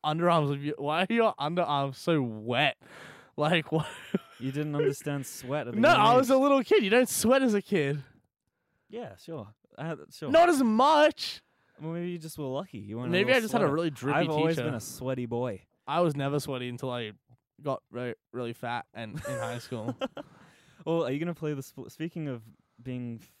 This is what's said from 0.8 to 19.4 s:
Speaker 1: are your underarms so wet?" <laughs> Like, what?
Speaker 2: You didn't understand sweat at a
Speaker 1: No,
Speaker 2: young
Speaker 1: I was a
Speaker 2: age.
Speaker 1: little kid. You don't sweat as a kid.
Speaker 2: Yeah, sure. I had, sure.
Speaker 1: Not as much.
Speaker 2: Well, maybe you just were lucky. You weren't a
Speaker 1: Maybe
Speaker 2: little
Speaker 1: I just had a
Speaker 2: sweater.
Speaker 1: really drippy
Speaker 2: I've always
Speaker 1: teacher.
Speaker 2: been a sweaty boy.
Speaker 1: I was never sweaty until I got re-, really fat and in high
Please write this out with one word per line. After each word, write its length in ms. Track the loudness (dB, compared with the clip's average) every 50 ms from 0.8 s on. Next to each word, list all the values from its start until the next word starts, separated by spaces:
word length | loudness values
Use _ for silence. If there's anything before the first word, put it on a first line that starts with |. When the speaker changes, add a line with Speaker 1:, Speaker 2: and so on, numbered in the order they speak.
| -4 -2 0 0
Speaker 1:
are 100 | 0 2
your 220 | 2 2 2 2 2 0
underarms 560 | -4 -2 -2 0 0 0 0 0 -2 -2 -6
so 240 | -4 -2 0 2 2
wet?" 560 | 0 -2 -4 -6 -6 -2 0 2 2 2 0 -2
<laughs> 40 | -10 -20 -20 -20 -20 -20 -20 -20 -20 -12 _
Like, 340 | -2 0 2 2 0 0 0
what? 160 | -2 -2 -2 -4 -10 -16 -8 -6 -6 -6 -6 -10 -14 -10
Speaker 2:
You 100 | -8 -6
didn't 240 | -4 -4 -4 -2 -2
understand 500 | 0 0 0 -2 -2 -4 -6 -6 -6 -6
sweat 440 | -10 -12 -12 -8 -6 -4 -4 -4 -4
at 60 | 0
a 40 | 4
Speaker 1:
No, 120 | 6 6
Speaker 2:
young 60 | 8 8
Speaker 1:
I 160 | 8 8 8
was 120 | 6 6 6
a 60 | 4
Speaker 2:
age. 60 | 6
Speaker 1:
little 240 | 6 6 4 4 4
kid. 180 | 4 4 4
You 80 | 4 4
don't 180 | 4 4 4 2
sweat 320 | 0 0 2 4 4 6
as 140 | 4 4 2
a 80 | 0
kid. 400 | 0 0 0 2 2 0 -2 -4 -6 -12 _ _ _ _ _ _ _ _ _ _ _ _ _ _ _ _
Speaker 2:
Yeah, 240 | -14 -12 -12 -12 -14
sure. 300 | -16 -16 -14 -12 -12 -12 -14 -18 _ _ _ _
I 100 | -10 -8
had, 120 | -8 -8 -10 -12 -18
sure. 160 | -16 -10 -2 4
Speaker 1:
Not 180 | 6 6 6 6
as 120 | 6 4
much. 800 | 4 2 4 4 4 6 6 6 6 4 4 0 -8 -10 -10 -12 -18 _ _ _ _ _ _ -12
Speaker 2:
Well, 120 | -10 -8
maybe 160 | -8 -6 -6 -6
you 80 | -8 -8
just 180 | -10 -12 -10
were 100 | -8 -6
lucky. 320 | -6 -6 -6 -8 -8 -12 -14
You 180 | -12 -10 -8
weren't 140 | -6 -4 0
a 20 |
Speaker 1:
Maybe 140 | 0 2 4
Speaker 2:
little 120 | 4 4 2
Speaker 1:
I 20 |
just 100 | 2 2
had 80 | 0 0
a 60 | 2
Speaker 2:
sweater. 80 | 2 0
Speaker 1:
really 160 | 0 -2 -2
drippy 280 | -4 -4 -2 0 0 0
Speaker 2:
I've 120 | 0 0
always 260 | 0 0 0 0 0
Speaker 1:
teacher. 100 | 0 -2
Speaker 2:
been 80 | -4 -4
a 60 | -6
sweaty 460 | -8 -10 -12 -8 -6 -6 -4 -4 -4
boy. 340 | -4 -4 -4 -4 -4 -6 -8 -14 _ _ _ _
Speaker 1:
I 140 | -4 0 2
was 160 | 2 2 2
never 240 | 0 -2 0 -2 -2
sweaty 280 | -2 -4 -6 -6 -6 -6
until 220 | -6 -6 -6 -6
I 220 | -6 -6 -6 -8 -10 -14 _ _ _ _ _ _ _ _
got 180 | -6 -6 -6 -6 -8 _
re-, 220 | -10 -8 -8 -8 -8 -10 _ _
really 220 | -10 -8 -8 -8 -8
fat 320 | -8 -6 -6 -6 -6 -8 _
and 220 | -12 -12 -10 -10 -10 -10 -8 -8
in 100 | -6
high 200 | -6